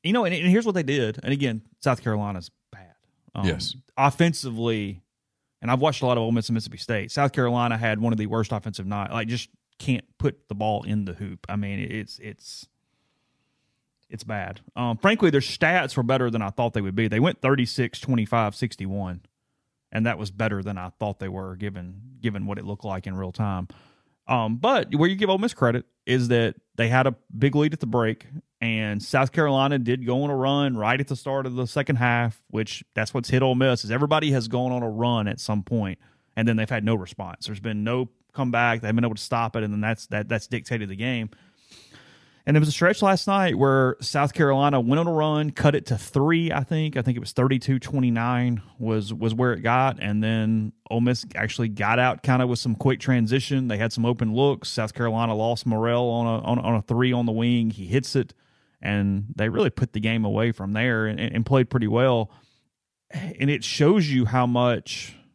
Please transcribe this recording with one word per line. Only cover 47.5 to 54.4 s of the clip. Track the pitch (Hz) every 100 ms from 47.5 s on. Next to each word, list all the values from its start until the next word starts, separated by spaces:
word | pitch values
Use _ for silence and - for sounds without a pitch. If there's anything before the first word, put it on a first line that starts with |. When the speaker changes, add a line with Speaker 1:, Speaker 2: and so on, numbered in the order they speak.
| 131 - 131
Speaker 1:
twenty-nine | - 139 123 117 117 123 123 117 - -
was, | 113 110 104
was | 104 113 110
where | 123
it | 98
got. | 113 123 135 -
And | 104 107
then | 107 113 110 110 107 _ -
Ole | 117
Miss | 120 123 - -
actually | 113 - 117
got | 101 101 120
out | 127 -
kind | 135 127
of | 127
with | 120
some | 127
quick | 107 139 135
transition. | - 123 110 131 - 139 127
They | 104
had | 113
some | 117 117
open | 117 110
looks. | 113